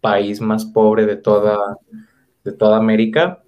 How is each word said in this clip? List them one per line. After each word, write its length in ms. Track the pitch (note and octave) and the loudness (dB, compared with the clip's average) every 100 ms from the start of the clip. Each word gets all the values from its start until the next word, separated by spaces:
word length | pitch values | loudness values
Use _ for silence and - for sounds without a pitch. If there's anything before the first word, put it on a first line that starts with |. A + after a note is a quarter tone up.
país 400 | A2 G2+ G2+ G#2 | 0 -2 -2 -6
más 240 | A2 G#2+ | -4 -4
pobre 420 | - A2+ G#2+ G#2+ G#2+ | -2 2 2 2 0
de 100 | G2+ | -2
toda, 640 | - G#2 G#2 G#2 G2+ G2+ _ - - _ _ _ | 0 2 2 0 -4 -8 _ -20 -20 _ _ _
de 80 | G3+ | -14
toda 260 | - G#2+ A2 | 0 2 2
América. 640 | A2 A2 A2+ D#3 F3 - | 2 0 0 0 -2 -4